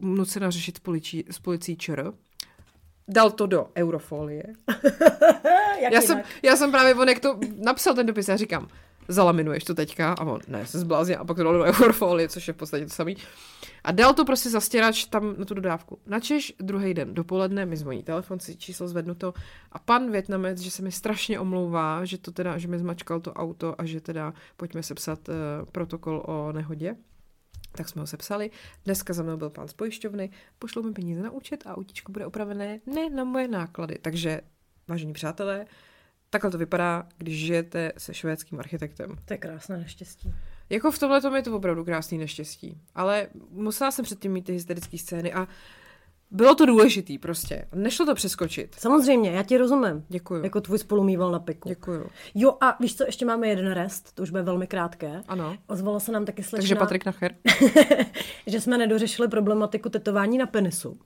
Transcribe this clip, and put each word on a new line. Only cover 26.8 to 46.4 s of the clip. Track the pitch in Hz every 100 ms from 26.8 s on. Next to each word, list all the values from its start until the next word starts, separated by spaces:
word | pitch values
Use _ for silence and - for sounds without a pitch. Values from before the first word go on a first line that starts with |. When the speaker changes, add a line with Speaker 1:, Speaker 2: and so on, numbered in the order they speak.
| 170 233 _ _ _ _ _ - -
Speaker 1:
Tak | - 156
jsme | 156
ho | 151
sepsali. | 151 - 208 214 - - - 190
Dneska | 190 -
za | 170
mnou | 165 160
byl | 151
pán | 151 151
z |
pojišťovny, | - 220 220 214 202 190 - _ -
pošlou | 233 233
mi | 220
peníze | 202 175 170
na | 220
účet | 269 - 294 -
a | 185
autíčko | 196 - -
bude | 202 202
opravené, | 214 202 202 202 220 254
ne | 302 320
na | 269
moje | 254 262 254
náklady. | 202 170 - 160 151
Takže, | 165 170 165 156 - _ _ _ -
vážení | 165 156
přátelé, | 147 156 165 196 196 208 _ _ _ _ _ _
takhle | 208 202
to | 170
vypadá, | 165 175 175 170 175 -
když | 165 156 160
žijete | 170 170 170 165 -
se | -
švédským | 175 160 160 - 151
architektem. | - 165 151 - - - -
Speaker 2:
To |
je | 202
krásné | 165 160 - 180
neštěstí. | 165 - 180 - - - - - -
Speaker 1:
Jako | 214 302
v | -
tomhletom | 277 277 269 269
je |
to | 233 214
opravdu | 190 165 170
krásný | 160 160 165
neštěstí. | 156 - 151 - 170 156 _ 170
Ale | 190 208 196 - -
musela | 180 214 214 269
jsem | 269 233
předtím | 196 196
mít | 185 185
ty |
hysterický | 180 170 175 - 170
scény | - 170 170
a | 185 185 - - - - - _ _ -
bylo | 190